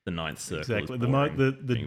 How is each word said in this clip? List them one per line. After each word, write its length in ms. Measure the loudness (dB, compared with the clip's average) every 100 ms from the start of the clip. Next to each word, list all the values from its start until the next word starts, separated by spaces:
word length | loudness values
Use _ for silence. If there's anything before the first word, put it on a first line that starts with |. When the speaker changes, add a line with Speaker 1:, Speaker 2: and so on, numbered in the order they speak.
| -6
Speaker 1:
the 60 |
ninth 280 | -4 -4 -6
circle 200 | -6 -4
Speaker 2:
Exactly. 340 | -2 -2 -2 0
Speaker 1:
is 40 |
Speaker 2:
The 60 | 2
mo-, 200 | 4 2
Speaker 1:
boring, 80 | 4
Speaker 2:
the, 140 | 2
the 240 | 2 0
Speaker 1:
being 100 |
boring. 0 | 0